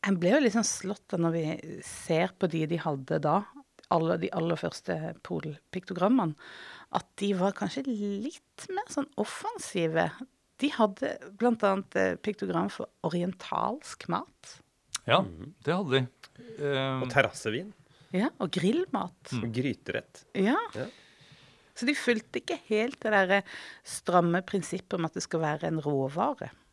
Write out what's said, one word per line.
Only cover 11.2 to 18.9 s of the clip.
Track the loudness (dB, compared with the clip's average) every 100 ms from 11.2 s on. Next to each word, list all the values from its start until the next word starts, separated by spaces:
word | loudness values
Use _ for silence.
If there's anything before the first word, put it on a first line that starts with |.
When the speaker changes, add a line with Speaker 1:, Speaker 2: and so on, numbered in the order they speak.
| -12
Speaker 1:
blant | 0 0 4
annet, | 2 2 0 2
eh, | 2 2
piktogram | -4 -4 -2 0 -2
for | -4 -10 _
orientalsk | -4 0 -2 -4 -4 -2 0 -4 -10 -14 -4
mat. | -4 -4 _ -20 -20 _ _ _ -8
Speaker 2:
Ja, | 2 2
Speaker 3:
Mhm. | 2 -8 -14 -8
Speaker 2:
det | -2
hadde | 0 4
de. | 2 2 _ -20 -20 -18 -6
Eh, | -2 -2 0 -2
Speaker 3:
Og | 0
terrassevin. | 4 2 0 -4 -4 -6 -14 _ _ -4
Speaker 1:
Ja, | -2 -2 -2
og | -4
grillmat. | 0 2 2 0